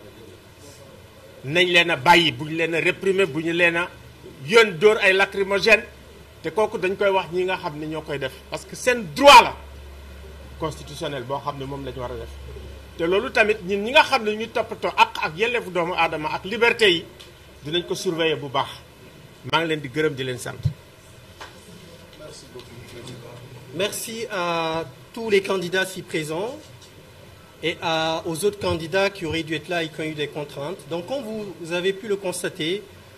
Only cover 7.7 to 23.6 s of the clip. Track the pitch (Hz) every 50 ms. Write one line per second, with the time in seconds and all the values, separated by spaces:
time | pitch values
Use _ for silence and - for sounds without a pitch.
7.7 | 147 151 156 156 156 156 156 - 147 139 139 127 - - - - 156 156 - -
8.7 | - - - 254 247 240 214 160 143 151 277 285 302 269 202 139 - - - -
9.7 | - - - - - - - - - - - - - - - - - - 160 156
10.7 | - - 147 131 151 139 165 151 143 131 117 123 139 135 123 147 139 139 135 135
11.7 | 139 139 139 131 120 131 123 123 123 113 117 - - - - - - - - -
12.7 | - - - - - - 165 170 185 202 240 262 - 247 214 208 214 214 180 175
13.7 | 202 202 202 226 269 311 - - 269 254 214 208 214 214 226 226 - 247 214 -
14.7 | 214 - - 180 - - 226 226 - - 208 185 151 170 214 240 240 233 - 185
15.7 | 175 180 165 170 180 165 165 165 160 151 151 151 151 170 - 185 220 226 226 240
16.7 | 233 233 226 202 175 165 - - - - - - - - - - - - - 143
17.7 | 160 175 170 - 185 165 - 190 165 160 165 160 151 135 139 139 127 139 123 -
18.7 | - - - - - - - - - - - - - - - 123 147 156 165 165
19.7 | 156 151 143 131 120 151 156 156 143 127 131 127 127 120 - - - - - -
20.7 | - - - - - - - - - - - - - - - - - - - -
21.7 | 175 180 175 165 - - - - - - - - - - - - - 123 - -
22.7 | - 117 - - - 120 123 127 127 - - - - - - - - -